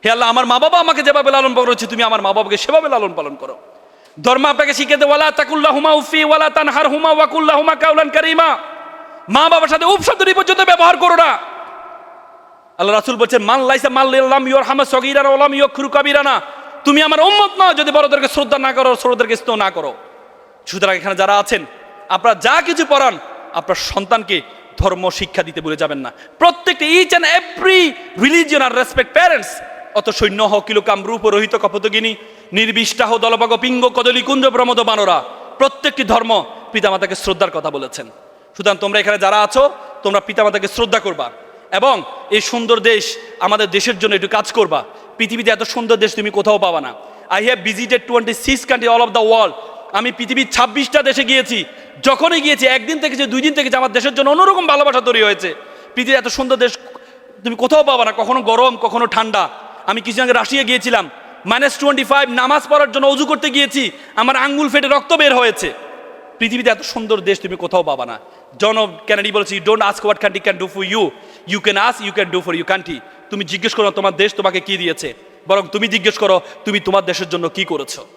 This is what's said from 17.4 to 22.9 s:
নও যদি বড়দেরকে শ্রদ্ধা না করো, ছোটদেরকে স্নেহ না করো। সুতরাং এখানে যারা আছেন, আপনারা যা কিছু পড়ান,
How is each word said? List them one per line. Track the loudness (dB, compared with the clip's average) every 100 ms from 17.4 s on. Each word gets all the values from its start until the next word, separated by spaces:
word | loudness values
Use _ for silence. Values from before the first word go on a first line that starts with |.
| 0 2
নও | 2
যদি | 2 2
বড়দেরকে | 2 2 2 0
শ্রদ্ধা | -2 -2 0
না | 0
করো, | 0 2 2
ছোটদেরকে | 0 0 0 -2
স্নেহ | -2 -2
না | -2
করো। | -2 -10 -10 -18 -20 -20 -20 -20 _ -14
সুতরাং | -4 -2 -2
এখানে | -4 -2
যারা | 2 2
আছেন, | 0 -4 -6 -18 -20 -20 -6
আপনারা | 0 0
যা | 2 2 2
কিছু | 0 -2
পড়ান, | 2